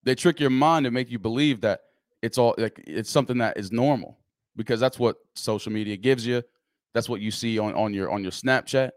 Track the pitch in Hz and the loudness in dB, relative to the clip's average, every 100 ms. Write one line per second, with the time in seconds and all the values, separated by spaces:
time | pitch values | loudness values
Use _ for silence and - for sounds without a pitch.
0 | - 127 175 165 143 131 151 165 131 120 | 0 2 2 4 2 4 4 4 2 -2
1 | 123 120 104 120 147 120 107 98 _ _ | -4 -4 -2 2 2 2 0 -2 _ _
2 | _ _ 113 127 120 - 110 - - 85 | _ _ -4 4 4 4 -2 -4 -8 -8
3 | 110 147 135 123 113 - 98 113 135 135 | 0 0 0 0 -2 -4 -4 0 2 0
4 | - - _ _ _ - 110 117 127 - | -4 -16 _ _ _ -12 -2 2 0 2
5 | 120 - _ - - 107 - 107 107 101 | 0 0 _ -10 -4 -4 -4 -4 -4 -2
6 | 117 131 113 120 120 _ _ _ _ 117 | 2 2 2 -2 -4 _ _ _ _ -4
7 | 113 113 107 104 117 110 107 - 107 101 | -4 -6 -6 -4 -2 0 -2 0 -2 -2
8 | 95 101 95 - 131 131 - 135 131 | -2 -4 -4 -4 0 0 2 0 0